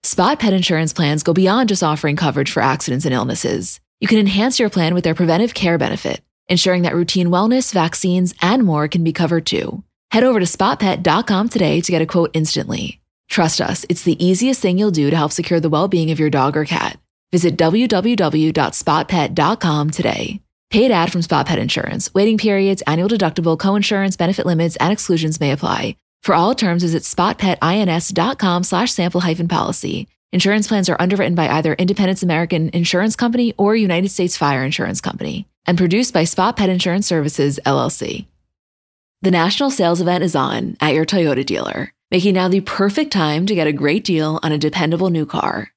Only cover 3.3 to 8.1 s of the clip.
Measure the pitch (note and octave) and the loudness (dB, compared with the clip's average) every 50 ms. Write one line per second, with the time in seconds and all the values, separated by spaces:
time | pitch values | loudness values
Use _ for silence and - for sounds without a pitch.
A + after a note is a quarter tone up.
3.3 | - - - - - - - - - - _ _ _ _ - G3 A3+ A3 G3+ G3 | -4 -4 -4 -4 -4 -4 -4 -6 -8 -8 _ _ _ _ 0 2 4 4 4 2
4.3 | F#3+ G3 A3 C4+ C4 - A#3+ G#3 - F#3 E3 D#3+ F3+ F3+ E3+ E3 D#3+ - F3+ E3 | 2 0 0 0 0 0 0 0 0 0 0 2 0 0 0 0 0 2 2 2
5.3 | D#3+ F3+ A3+ A#3 - - - E3+ E3 D3+ B2 - - - - - C2 - _ _ | 4 2 2 0 -2 -2 0 0 2 2 0 -2 -4 -4 -4 -6 -6 -6 _ _
6.3 | _ _ _ - F3+ E3+ - F#3+ F3+ F3+ F3 E3 - F3 E3+ E3+ - F#3 F3+ E3+ | _ _ _ -2 0 2 2 2 2 2 0 0 0 0 -2 0 0 0 2 2
7.3 | F3+ F3+ G#3 A3+ B3 C4 B3 - - F#3 D#3+ E3+ - - - F#3 | 2 2 2 2 2 2 0 0 0 0 0 0 -2 -2 0 0